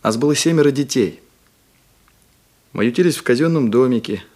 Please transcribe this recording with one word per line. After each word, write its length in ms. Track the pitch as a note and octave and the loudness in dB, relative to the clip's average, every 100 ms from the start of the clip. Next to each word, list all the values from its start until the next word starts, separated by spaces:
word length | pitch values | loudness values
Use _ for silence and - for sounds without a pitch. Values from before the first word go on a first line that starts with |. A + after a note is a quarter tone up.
Нас 160 | G#2+ A2+ | -2 0
было 180 | D3 C#3+ | 0 0
семеро 360 | E3 E3 C#3+ | 0 2 2
детей. 500 | C3+ C#3+ C3+ F#2 - _ _ _ _ _ _ _ _ _ _ _ _ _ _ _ | 0 -4 -2 -2 -4 _ _ _ _ _ _ _ _ _ _ _ _ _ _ _
Мы 120 | - A2+ | -4 -2
ютились 320 | A#2+ F3 C#3+ | 0 0 0
в 40 | |
казенном 480 | - A#2+ D#3+ E3 A#2+ | -2 0 0 0 0
домике. 540 | A#2 B2+ A#2+ - G2+ - | 2 2 0 -4 -10 -10